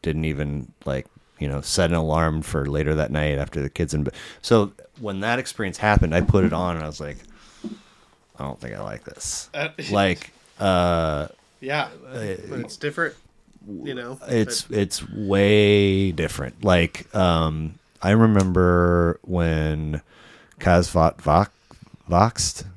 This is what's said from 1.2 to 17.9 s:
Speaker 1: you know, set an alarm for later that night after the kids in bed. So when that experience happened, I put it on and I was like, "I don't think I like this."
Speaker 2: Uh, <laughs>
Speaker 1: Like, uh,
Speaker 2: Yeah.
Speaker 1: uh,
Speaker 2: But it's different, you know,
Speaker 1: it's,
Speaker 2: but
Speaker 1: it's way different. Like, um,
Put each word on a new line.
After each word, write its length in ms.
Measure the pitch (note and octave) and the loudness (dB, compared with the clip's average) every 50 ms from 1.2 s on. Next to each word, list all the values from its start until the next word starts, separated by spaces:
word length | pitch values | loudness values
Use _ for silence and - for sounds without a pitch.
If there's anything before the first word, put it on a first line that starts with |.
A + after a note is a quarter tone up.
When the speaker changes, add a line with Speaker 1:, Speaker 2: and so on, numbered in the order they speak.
| _ _ _ _ | _ _ _ _
Speaker 1:
you 80 | D#2 C#2+ | -6 -6
know, 120 | C#2 C#2+ | -6 -6
set 300 | C#2+ - - - F2+ E2 | -6 -4 0 0 0 2
an 60 | E2+ | 2
alarm 460 | E2 D#2+ D#2+ D#2 D#2+ E2 D#2+ D#2 D#2+ D2+ | 0 0 0 0 0 0 0 0 -2 -6
for 220 | - - D#2+ C#2+ | -4 -4 -4 -4
later 280 | C#2+ C#2 D2 D2+ D2 D#2 | -2 -2 -2 -2 0 0
that 160 | D2+ D2+ - | -2 -2 -2
night 280 | C2+ D2+ D2+ D2+ D2 C#2 | -2 -2 -2 -2 -2 -4
after 220 | D2 - - D#2 | -6 -6 -6 -6
the 80 | C#2 C#2 | -6 -6
kids 240 | _ - E2+ D2+ D#2 | _ -4 -4 -2 -2
in 120 | D#2 D2 | -4 -4
bed. 100 | B1+ - - - - - - | -4 -6 -10 -20 -20 -20 -14
So 320 | - - A#2+ A2+ G2+ G2+ G2+ - - - _ - | 0 2 4 4 4 2 -4 -16 -20 -20 _ -12
when 180 | B2 G#2 G2 F#2+ | -10 -10 -8 -6
that 180 | G2+ A2 A#2+ B2+ | -4 -4 -4 -4
experience 380 | B2+ - - - A2 F#2+ F2 - | -4 -8 -8 -6 -6 -8 -6 -2
happened, 360 | - G#2+ G#2 G2+ F#2 E2 D#2 | 0 4 4 4 4 4 2
I 60 | F2 | 0
put 240 | F2+ - - G2+ F#2 | 2 4 4 4 4
it 80 | - - | 2 0
on 240 | E2 F2+ F2+ E2+ | -2 -4 -4 -4
and 80 | E2 D#2 | -4 -6
I 20 | |
was 140 | D2+ D2+ - | -10 -10 -10
like, 160 | D2 D2 C#2 C2 - - - - - - _ _ - - - - _ _ _ _ _ _ _ _ _ _ _ - | -12 -12 -14 -14 -18 -20 -20 -20 -20 -20 _ _ -14 -14 -14 -14 _ _ _ _ _ _ _ _ _ _ _ -14
"I 60 | C#2 | -12
don't 160 | C#2 B1+ - | -12 -12 -12
think 160 | B1+ B1 G#1+ | -14 -14 -12
I 60 | G1+ G1+ | -10 -10
like 200 | G1+ G#1 A1+ _ | -10 -12 -12 _
this." 460 | - - - - - - - - - - | -18 -18 -12 -10 -10 -8 -10 -10 -12 -8
Speaker 2:
Uh, 180 | D3 D3 D#3 - - | -8 -8 -8 -8 -12
<laughs> 100 | D3+ - | -8 -2
Speaker 1:
Like, 400 | G2+ G2+ G2 F#2+ F2+ - - - _ _ _ _ _ _ | 0 2 2 2 0 -2 -6 -20 _ _ _ _ _ _
uh, 680 | A2 G2 F#2 F2 F2 F2 F2 E2+ D#2+ D#2+ D2+ D2 D2+ - - _ _ _ _ _ | 0 2 2 4 2 2 2 0 0 0 -2 -4 -6 -8 -12 _ _ _ _ _
Speaker 2:
Yeah. 280 | - C3 C#3+ D3+ C3+ - - - - | -10 -6 -4 -4 -4 -6 -10 -20 -20
Speaker 1:
uh, 300 | C3 B2+ B2 A2 G#2 F#2+ - - A#2+ | -14 -12 -10 -8 -8 -8 -8 -10 -12
Speaker 2:
But 120 | C#3+ B2 | -10 -10
it's 160 | A#2 A2 - | -10 -12 -14
different, 400 | - - D3 C#3+ - E3+ D3+ - _ _ _ _ _ _ _ _ _ - - - - - | -10 -10 -8 -4 -4 -6 -6 -6 _ _ _ _ _ _ _ _ _ -18 -16 -14 -12 -10
you 120 | C#3 C3+ | -10 -10
know, 260 | B2 A#2+ A#2+ C3+ C3+ - - | -10 -12 -12 -14 -14 -8 -2
Speaker 1:
it's, 340 | B2 A#2 G#2+ G#2 A#2+ - - | 0 0 0 0 -2 -8 -6
Speaker 2:
but 160 | - - G#2+ | -4 -2 -2
Speaker 1:
it's 240 | G2 E2 - - - - | -2 -2 -4 -8 -10 -10
way 1000 | G#2+ G#2+ G#2+ G2 G2 G2 G2+ G2+ G#2 G#2 G#2 G2+ G#2 G#2 G2+ G2 G2 F#2+ G2 F#2+ E2+ | -10 -8 -4 0 2 4 4 6 6 6 6 6 6 6 6 4 4 2 2 0 0
different. 500 | D2+ E2 D2 - - C#2 B1 - - - | -2 -4 -4 -4 -6 -8 -10 -10 -4 2
Like, 480 | F#2+ F2+ F2 E2+ E2 _ - - _ - | 4 4 4 4 2 _ -8 -18 _ -2
um, 640 | G#2+ F#2 F2+ E2+ E2 E2 D#2+ D#2 D#2 D#2 D#2+ D#2+ - _ _ | 0 2 2 2 2 0 0 -2 -4 -6 -8 -8 -12 _ _